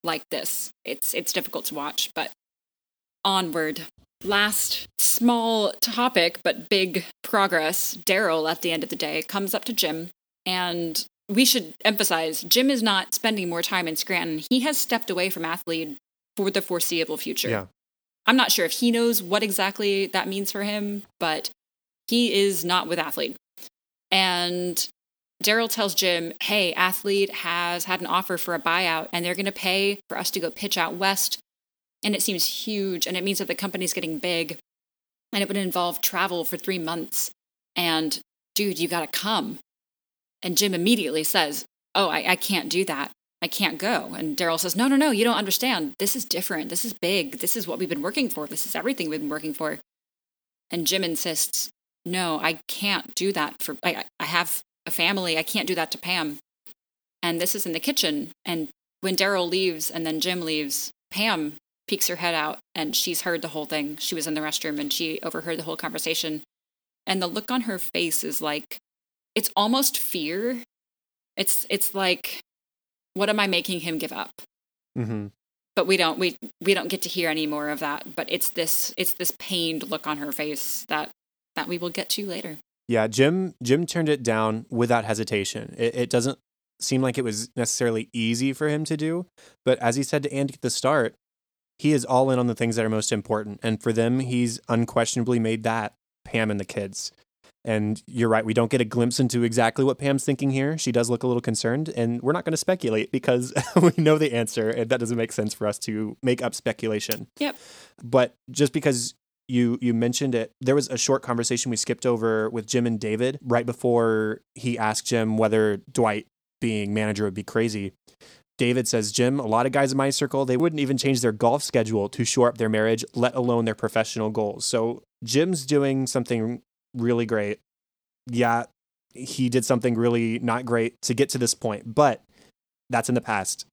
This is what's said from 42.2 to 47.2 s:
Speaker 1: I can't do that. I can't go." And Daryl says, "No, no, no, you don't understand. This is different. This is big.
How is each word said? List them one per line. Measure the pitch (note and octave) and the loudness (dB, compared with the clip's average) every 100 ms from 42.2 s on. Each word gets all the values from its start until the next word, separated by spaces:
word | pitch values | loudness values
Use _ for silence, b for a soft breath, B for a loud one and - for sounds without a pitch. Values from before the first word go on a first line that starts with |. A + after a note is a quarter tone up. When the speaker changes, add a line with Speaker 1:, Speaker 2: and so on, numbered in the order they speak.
| - | 2
Speaker 1:
I | F#3 | 0
can't | - F#3+ - | 2 -2 0
do | F3 F#3+ | -2 0
that. | C#3+ C#3+ - _ _ | -2 -6 -10 _ _
I | F3 | -6
can't | - F#3+ D3 | 0 -2 0
go." | G3 G3+ - | 0 0 -2
And | - D#3+ D3 | -8 -6 -2
Daryl | F3 E3 | 0 0
says, | F3+ F#3 | -2 2
"No, | B3+ | 4
no, | C4+ | 4
no, | D4+ | 4
you | G#3+ | 4
don't | A3+ A3+ | 4 2
understand. | G3 - B3 G#3+ D3+ - | 0 0 0 0 -2 -2
This | G3 C4+ | -2 -2
is | |
different. | - - F#3 E3+ - | -2 -4 -2 -4 -4
This | F3 | -4
is | A#3 | -4
big. | - E3+ G3 | -4 0 0